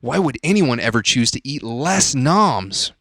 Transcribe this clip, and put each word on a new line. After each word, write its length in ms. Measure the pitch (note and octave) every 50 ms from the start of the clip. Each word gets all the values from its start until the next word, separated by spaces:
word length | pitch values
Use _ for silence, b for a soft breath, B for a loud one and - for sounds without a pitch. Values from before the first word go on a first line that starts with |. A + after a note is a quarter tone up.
Why 180 | - A#2 C#3+ F#3
would 180 | F#3+ D3+ B2 A#2 -
anyone 360 | D3+ G3 G#3+ F#3 C3+ A#2+ A#2
ever 220 | F2 A2+ A2 A#2
choose 300 | G#2+ - - B2+ A#2 A2+
to 100 | - B2 _
eat 160 | C3+ C#3+ D3 -
less 500 | A2+ A#2 A#2+ C#3+ E3+ F#3+ G3 - - -
noms? 760 | C3+ B2 D3 E3+ G#3 G#3+ F#3 C3 G2 F#2+ F#2+ F#2+ - - - - _